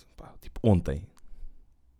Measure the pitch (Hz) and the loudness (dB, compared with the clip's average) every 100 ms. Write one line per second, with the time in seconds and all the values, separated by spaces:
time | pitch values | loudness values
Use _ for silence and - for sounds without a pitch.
0 | - - - - - - 113 92 - 73 | -20 -20 -20 -16 -14 0 6 6 4 -4
1 | 92 - - - - - - _ _ _ | -8 -16 -16 -12 -12 -12 -20 _ _ _